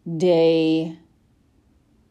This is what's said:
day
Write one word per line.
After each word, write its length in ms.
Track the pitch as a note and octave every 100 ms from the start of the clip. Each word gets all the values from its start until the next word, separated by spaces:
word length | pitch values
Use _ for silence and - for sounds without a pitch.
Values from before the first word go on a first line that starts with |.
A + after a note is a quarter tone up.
| E3+ D#3+
day 840 | F3+ E3 E3 E3 D#3+ D#3+ E3 E3 _ _ _ _ _ _ _ _ _ _ _